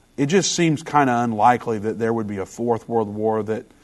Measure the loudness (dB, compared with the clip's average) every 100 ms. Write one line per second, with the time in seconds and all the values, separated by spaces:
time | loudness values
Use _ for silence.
0 | _ -4 2 2 2 0 2 0 0 2
1 | 4 2 0 2 4 4 0 -4 -4 -2
2 | -2 -2 -4 -6 -8 -6 -2 -2 -2 -2
3 | -2 -2 -2 -2 -2 -6 -8 _